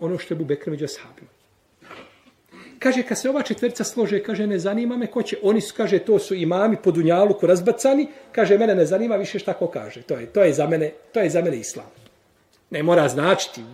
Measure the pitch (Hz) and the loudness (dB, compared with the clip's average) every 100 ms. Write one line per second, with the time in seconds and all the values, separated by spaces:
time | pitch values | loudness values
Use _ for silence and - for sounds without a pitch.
0 | 165 175 - 160 147 143 - 147 151 - | -6 -6 -6 -6 -4 -4 -4 -8 -8 -10
1 | - - - _ _ _ _ _ - - | -18 -20 -20 _ _ _ _ _ -20 -20
2 | - _ _ _ _ - - - 262 254 | -20 _ _ _ _ -20 -20 -4 0 0
3 | 240 208 262 277 - 214 240 - 220 - | -2 -4 -2 -2 -4 -2 -4 -4 -6 -2
4 | 196 202 202 202 214 190 185 214 240 247 | -2 -2 -2 -4 -2 -2 -2 -2 -2 -4
5 | 226 247 220 202 196 220 - - 208 185 | -4 -4 -4 -2 2 2 0 -4 0 0
6 | - 208 - 190 160 180 220 208 190 165 | 2 2 2 -2 0 2 2 2 0 2
7 | 160 175 202 - 165 180 185 240 269 277 | 4 4 4 4 4 4 2 2 2 2
8 | 294 - - - 196 202 226 185 156 190 | 0 -8 -6 0 4 4 4 4 2 2
9 | 233 208 165 196 - - 175 127 107 120 | 0 -2 -4 -6 -6 -4 -4 -6 -12 -14
10 | - 127 117 202 180 139 151 160 151 - | -8 -8 -2 2 4 4 0 0 -2 -6
11 | - 233 180 165 165 127 110 - - - | -6 -2 0 0 0 -4 -8 -14 -18 -20
12 | - _ _ _ _ _ _ 165 156 170 | -20 _ _ _ _ _ _ -4 2 4
13 | 147 127 165 262 - - 117 | 2 0 2 0 -2 -12 -18